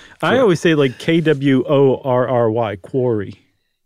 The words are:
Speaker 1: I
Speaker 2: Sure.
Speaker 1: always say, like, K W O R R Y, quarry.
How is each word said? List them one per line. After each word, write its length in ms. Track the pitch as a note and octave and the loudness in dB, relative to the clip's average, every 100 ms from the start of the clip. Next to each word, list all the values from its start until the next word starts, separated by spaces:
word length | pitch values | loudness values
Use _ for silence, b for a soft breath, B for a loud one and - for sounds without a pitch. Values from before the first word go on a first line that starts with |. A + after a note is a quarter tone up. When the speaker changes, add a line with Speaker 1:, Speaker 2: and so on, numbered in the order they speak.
| B B | B B
Speaker 1:
I 100 | D#3+ | -2
Speaker 2:
Sure. 80 | A#3+ | 2
Speaker 1:
always 180 | A3+ D#3+ | 2 2
say, 140 | F3 | 0
like, 240 | D3+ C#3 - | 2 0 -2
K 220 | - E3 | -2 0
W 440 | D#3+ C#3 C#3+ C3 - | 0 0 2 0 2
O 320 | C#3+ C3+ - | 2 2 2
R 260 | C3+ B2 B2 | -2 -2 0
R 220 | B2 A#2 | 0 0
Y, 260 | A2 A2 G2+ | 0 -4 -6
quarry. 580 | - C3+ B2 G#2+ G2+ - _ _ _ _ | -8 -4 -2 -2 -6 -14 _ _ _ _